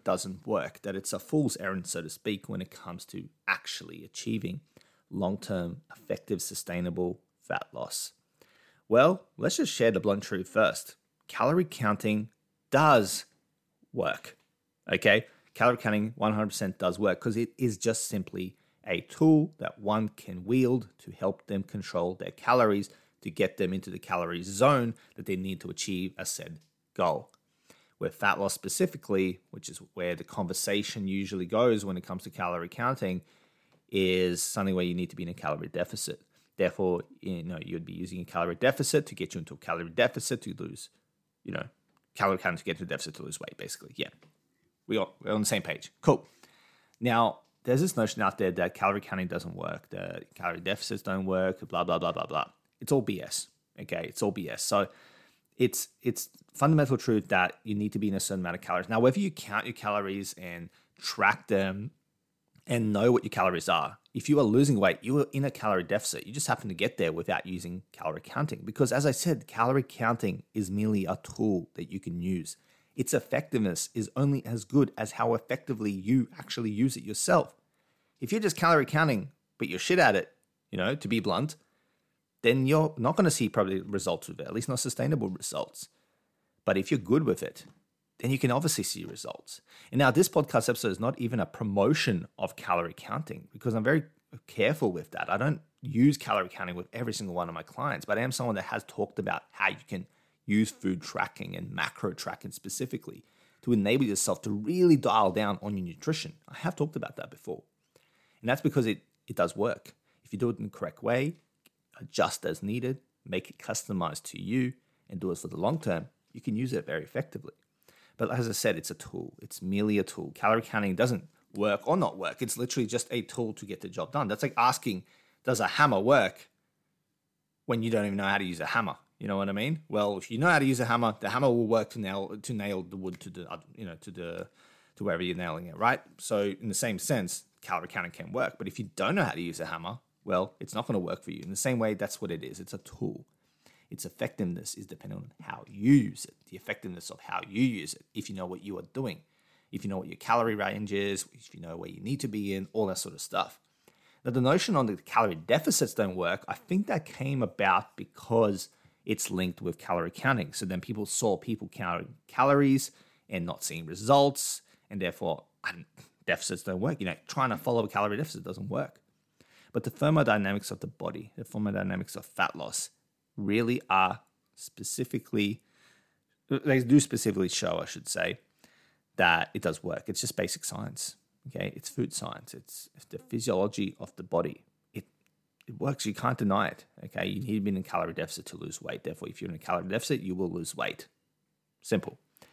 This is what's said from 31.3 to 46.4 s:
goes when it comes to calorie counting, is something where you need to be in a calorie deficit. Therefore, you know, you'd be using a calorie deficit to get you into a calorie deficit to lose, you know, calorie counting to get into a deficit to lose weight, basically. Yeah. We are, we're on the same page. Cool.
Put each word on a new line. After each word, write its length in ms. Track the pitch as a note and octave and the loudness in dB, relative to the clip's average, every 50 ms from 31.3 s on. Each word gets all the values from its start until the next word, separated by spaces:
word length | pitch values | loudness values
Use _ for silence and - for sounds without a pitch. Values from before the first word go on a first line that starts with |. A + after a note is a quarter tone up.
| G#2 F#2 F2+ | -4 -6 -4
goes 360 | F2 G#2+ A2 B2 B2 A2+ G#2 G2+ | 0 2 4 6 6 4 4 0
when 140 | G2 F#2 | -4 -6
it 80 | F2+ - | -6 -6
comes 160 | - F2+ F#2 - | -8 -10 -10 -10
to 40 | - | -12
calorie 400 | - - F2+ F2 F2 E2+ E2+ F2+ | -8 -4 -4 -2 -2 -4 -6 -8
counting, 540 | - - A#2 B2+ C3 - G#2+ F#2 F#2 F2 - _ _ _ _ _ _ _ _ _ _ _ _ - | -6 -2 -2 -2 -2 0 -2 -2 -2 -4 -6 _ _ _ _ _ _ _ _ _ _ _ _ -2
is 540 | - G2 F#2+ F#2 F#2 F#2 F#2 F2+ F2 F2 - | 0 2 4 4 4 4 2 2 2 0 -2
something 320 | - - - G2 F#2+ F#2 | -2 -2 0 0 2 2
where 100 | F#2 F2+ | 2 0
you 80 | F2 F2 | 0 0
need 160 | F2+ F2+ - | -2 -4 -4
to 60 | - | -6
be 80 | E2+ F2 | -10 -10
in 60 | E2+ | -10
a 40 | E2 | -8
calorie 360 | - - D2+ D2+ D#2 E2 D#2+ | -6 -4 -4 -4 -4 -6 -6
deficit. 520 | - E2+ F2 - - - - - - - _ _ _ _ _ _ _ | -4 -4 -4 -4 -4 -8 -6 -8 -8 -10 _ _ _ _ _ _ _
Therefore, 440 | - F#2 F2+ - - F#2+ F2+ F2 F2 - - - - | 0 0 2 2 2 0 2 0 0 -4 -8 -16 -12
you 220 | - F#2+ F#2 E2+ | -8 -6 -6 -6
know, 160 | D#2+ F2 F2+ D#2 - | -6 -8 -8 -8 -8
you'd 180 | F2+ F2 E2+ E2 | -8 -8 -8 -8
be 100 | - F2+ | -10 -10
using 260 | F2 F2+ F2+ F#2 F2+ | -10 -10 -8 -8 -10
a 60 | E2+ | -10
calorie 280 | - - E2+ E2+ F2 E2+ | -6 -2 -2 -2 -2 0
deficit 540 | - A#2+ C3 - - C3+ - - C#3+ - | 2 2 2 4 2 0 2 2 0 0
to 80 | - - | 0 -8
get 180 | - F2+ - - | -8 -8 -6 -6
you 60 | F2+ | -10
into 160 | D#2 - C#2+ | -10 -10 -14
a 20 | |
calorie 320 | - - - E2+ E2+ E2+ E2 | -12 -6 -4 -4 -4 -4 -4
deficit 540 | D#2+ A#2+ A#2+ B2+ - - - - B2+ - - | 2 4 4 4 4 -2 -4 -4 -4 -4 -6
to 100 | A2 - | -10 -10
lose, 360 | - F2 - - - - - _ _ _ _ _ _ _ _ _ _ - | -8 -10 -10 -10 -14 -18 -20 _ _ _ _ _ _ _ _ _ _ -12
you 80 | - | -8
know, 160 | - - - - _ _ _ _ _ _ _ _ - | -8 -8 -8 -8 _ _ _ _ _ _ _ _ -2
calorie 240 | - G2+ G2 F#2+ | 2 2 2 2
counting 220 | F2+ - F#2+ E2+ D#2+ | 2 0 -2 -2 -2
to 40 | - | -4
get 120 | G2 E2 | -6 -6
into 80 | - F#2 | -6 -4
a 40 | |
deficit 280 | - C#2+ C#2 - D#2+ D#2 | -6 -6 -6 -6 -10 -10
to 80 | - - | -12 -12
lose 160 | C2 D#2+ - | -12 -12 -10
weight, 180 | - - - | -12 -14 -12
basically. 360 | - - - - - - - - | -14 -12 -12 -12 -14 -14 -16 -8
Yeah. 140 | - - - _ _ _ _ _ _ _ _ _ _ _ _ _ _ _ - | -8 -8 -8 _ _ _ _ _ _ _ _ _ _ _ _ _ _ _ -2
We 60 | G#2+ | 0
are, 140 | G#2+ F#2+ - - _ | 0 0 -2 -6 _
we're 120 | - G2+ G#2 | -4 -2 0
on 80 | G#2+ | 0
the 40 | G#2 | 0
same 180 | - A#2 G2 - | 0 -2 -2 -4
page. 280 | E2 D2+ - - - _ _ | -6 -10 -10 -10 -18 _ _
Cool. 260 | - D#3+ C#3 - - _ _ _ | 4 4 4 4 2 _ _ _